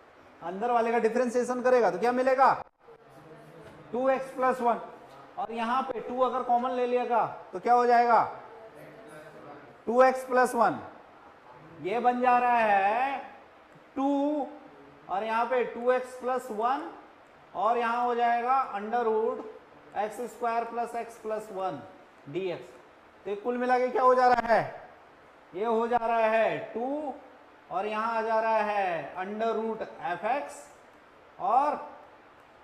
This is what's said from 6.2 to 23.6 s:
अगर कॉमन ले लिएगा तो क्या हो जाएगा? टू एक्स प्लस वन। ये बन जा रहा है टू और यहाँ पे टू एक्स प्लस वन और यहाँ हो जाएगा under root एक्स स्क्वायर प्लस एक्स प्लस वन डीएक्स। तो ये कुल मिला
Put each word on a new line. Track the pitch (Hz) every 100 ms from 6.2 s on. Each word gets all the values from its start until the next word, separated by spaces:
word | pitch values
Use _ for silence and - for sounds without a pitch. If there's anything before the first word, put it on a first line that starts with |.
अगर | 247 254
कॉमन | 247 240 262
ले | 254 247
लिएगा | 247 240 233 160 - -
तो | 180
क्या | 214
हो | 240 240
जाएगा? | 240 240 214 117 - - - - - - - - - - - - - - - 214
टू | 240
एक्स | 262 254
प्लस | - 254 247
वन। | 240 196 120 - - - - - - - - - -
ये | 170 226
बन | 240 247
जा | 247 247
रहा | 240 240
है | 214 196 202 233 269 262 - - - - - - - 277
टू | 277 277 285 302 254 - - - - - -
और | 185
यहाँ | 220 226 -
पे | 254
टू | 226 226 240
एक्स | 254 254 -
प्लस | 247 254 254
वन | 208 233 285 339 - - - - - -
और | 170 208 240
यहाँ | 226 240
हो | 247
जाएगा | 240 240 240 240 262 226
under | 202 214 240
root | 226 220 233 - - - - - - 185
एक्स | 208 240 233
स्क्वायर | - 233 233
प्लस | 233 233 233 233
एक्स | 226 -
प्लस | 214 214 214
वन | 190 190 143 110 - - - 143
डीएक्स। | 170 190 147 - - - - - - 196
तो |
ये | 202
कुल | 247
मिला | 247